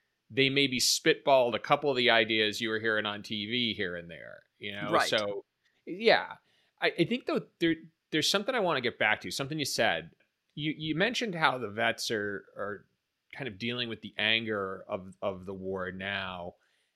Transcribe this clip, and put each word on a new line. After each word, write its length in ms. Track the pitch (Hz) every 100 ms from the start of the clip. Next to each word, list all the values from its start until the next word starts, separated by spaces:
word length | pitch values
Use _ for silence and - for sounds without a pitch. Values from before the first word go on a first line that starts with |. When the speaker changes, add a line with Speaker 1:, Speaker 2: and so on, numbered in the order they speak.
| _ _ -
Speaker 1:
they 200 | 113 135
maybe 300 | 139 139 123
spitballed 760 | - - 160 151 - 135 120 107
a 40 |
couple 300 | - 147 147
of 80 | 127
the 120 | 120
ideas 500 | 113 110 110 107 104
you 100 | 113
were 100 | 110
hearing 260 | 113 107 107
on 160 | 104
T 240 | 101 110 104
V 280 | 123 120 95
here 200 | 95 87
and 140 | 85
there, 300 | 78 57 50 _ _
you 140 | 101
know? 180 | 101 104
Speaker 2:
Right. 160 | 107 -
Speaker 1:
So, 380 | 113 104 101 - _ _ _ -
yeah. 480 | 175 226 131 90 - _ _ _ -
I, 100 | 175 -
I 60 | 165
think, 200 | 247 -
though, 160 | 285 - -
there, 160 | 165 160 165 _ _
there's 180 | 156 143
something 260 | 196 208 254
I 40 |
wanna 220 | 185 147
get 180 | 117 -
back 220 | 107 107
to, 100 | 95
something 280 | - 139 156
you 60 | 139
said. 440 | - 113 82 165 - _ _ _ -
You, 180 | 147 147
you 180 | 156 156
mentioned 400 | 208 254 233 170
how 220 | 156 131
the 120 | 110
vets 420 | 101 113 113 -
are, 320 | 113 104 101 - -
are 280 | 101 101 _ _ _ _ _ -
kind 100 | 135
of 100 | 95
dealing 300 | 117 123 120
with 140 | 110
the 120 | 107 -
anger 640 | 107 113 113 107 95 95 -
of, 240 | 101 95 92
of 240 | 104 95 92
the 80 |
war 360 | 98 95 95 92
now. 640 | 92 95 98 95 90 87 - _ _ _